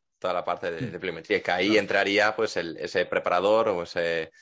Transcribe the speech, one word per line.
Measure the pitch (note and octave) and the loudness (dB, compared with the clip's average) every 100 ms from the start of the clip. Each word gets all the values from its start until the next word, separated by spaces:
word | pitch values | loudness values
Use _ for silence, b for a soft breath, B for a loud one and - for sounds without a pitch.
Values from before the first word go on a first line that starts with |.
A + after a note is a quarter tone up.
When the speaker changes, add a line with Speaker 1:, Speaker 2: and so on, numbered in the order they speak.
| _ _ | _ _
Speaker 1:
toda | F#2 | -4
la | F2+ E2+ | -4 -4
parte | F2 F#2 | -4 -4
de, | E2 E2 | -6 -6
Speaker 2:
Mm. | |
Speaker 1:
de | E2+ | -6
pliometría, | F2+ E2 E2 G2 | -6 -6 -2 0
que | F#2 | 0
ahí | F2+ G2 | 0 4
Speaker 2:
Claro. | G#2+ | 4
Speaker 1:
entraría, | G2 G2 G2 G2+ G#2 A2 | 4 2 2 4 2 2
pues, | G#2+ F#2+ | -2 -2
el, | E2+ D#2 | -6 -6
ese | F2 F#2+ | -4 -2
preparador | F2 F2+ F2+ F2+ F#2+ A2 A2+ | 0 0 0 2 4 4 2
o | F2+ | 0
ese, | E2+ F2+ E2+ E2 D#2+ _ | -4 -2 -2 -2 -4 _